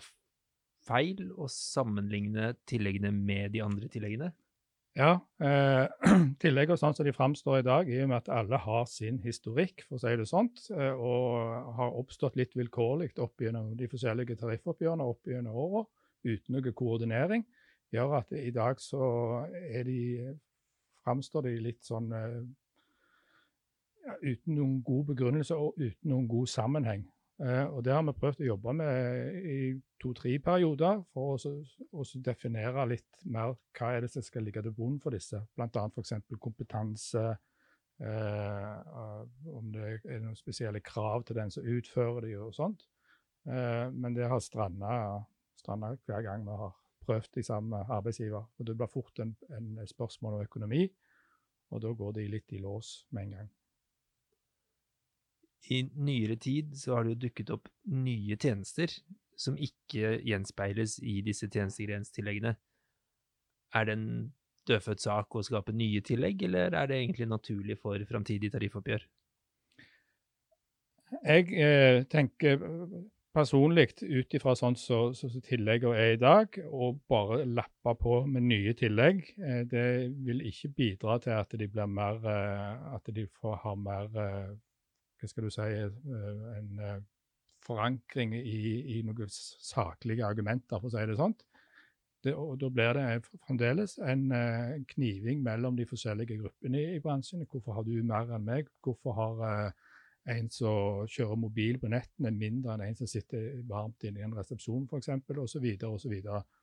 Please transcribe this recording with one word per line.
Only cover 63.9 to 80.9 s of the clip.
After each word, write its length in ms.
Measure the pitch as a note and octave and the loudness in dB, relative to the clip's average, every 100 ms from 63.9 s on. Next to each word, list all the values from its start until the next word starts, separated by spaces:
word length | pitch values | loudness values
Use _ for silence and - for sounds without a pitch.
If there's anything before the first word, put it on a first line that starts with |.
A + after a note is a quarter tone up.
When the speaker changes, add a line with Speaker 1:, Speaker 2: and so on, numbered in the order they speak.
| A2 | 0
Speaker 1:
en 140 | A2 A#2 A2+ - _ _ - | -2 -4 -6 -12 _ _ 0
dødfødt 360 | A2+ - G#2 | 0 0 -4
sak 320 | A2 G#2 G2+ A2+ | 0 0 -2 -4
å 80 | |
skape 320 | G2 A2 G2 A2 | -2 -4 -2 -2
nye 280 | A2 G#2 - | 0 0 0
tillegg, 380 | A#2+ E3+ G3 F#3 | 0 0 0 0
eller 280 | F3+ F3+ E3 | 2 2 2
er 160 | C#3 | 0
det 80 | C3+ | 0
egentlig 280 | A#2+ A#2 A#2 | -2 -2 -2
naturlig 480 | A2 - G#2 G2+ G#2 | -2 -2 -6 -4 -6
for 200 | G#2+ G2+ G#2 | -4 -4 -4
framtidig 440 | A2 G2+ G#2 G#2 | -4 -2 -2 -2
tariffoppgjør? 540 | - G#2+ G#2 G2 G#2 - _ _ _ _ _ _ _ - _ _ _ _ _ _ _ _ _ _ _ _ D4 | -2 -4 -4 -2 -4 -4 _ _ _ _ _ _ _ -20 _ _ _ _ _ _ _ _ _ _ _ _ -6
Speaker 2:
Jeg, 260 | D3+ D#3+ F3+ | 6 6 6
eh, 500 | F#3+ D3+ C#3+ C3+ B2 C3 | 4 6 10 10 8 6
tenker 480 | D#3 C3 - D3+ C#3+ - E3 F3 F3 G#3 _ _ | 4 2 4 4 4 0 -8 -8 -12 -14 _ _
personlig 540 | D#3 C#3 C#3 D3+ E3+ B2 - | 2 6 8 8 8 6 4
ut 340 | - C3 B2+ D3 | -2 0 0 2
ifra 160 | C3+ B2 | 4 4
sånn 180 | B2 B2 | 4 0
så, 220 | - A#2 A#2+ B2+ | 2 2 4 0
så, 120 | C3 | -6
så 100 | B2 | -8
tillegget 560 | - A#2+ G#2+ A#2 B2 A2+ | -2 0 4 4 4 6
er 140 | A2+ | 6
i 80 | A2+ | 8
dag, 380 | B2 G3 G#3+ G3 E3 | 10 10 8 0 -8
og 300 | C#3 B2 C#3 - | -2 -2 -2 2
bare 340 | A#2+ G2+ A#2+ C3 | 2 4 2 0
lappe 460 | A#2 - _ A#2+ A2+ | -2 -2 _ -2 0
på 180 | A#2+ A#2+ C#3 | 4 4 4
med 160 | B2+ A#2+ | 4 6
nye 260 | G#2+ G2+ A#2 | 6 4 2
tillegg, 460 | A#2 G#2 C#3+ F#3+ - - | 4 6 6 6 -2 -8
eh, 240 | D#3 B2 A#2+ | -2 -2 0
det 180 | A#2+ B2 B2 B2+ C#3 C3 | 2 2 2 -2 -4 -2
vil 160 | B2 G#2+ | -2 -4
ikke 280 | - D3+ C#3+ | -6 -6 2
bidra 400 | A#2 | 2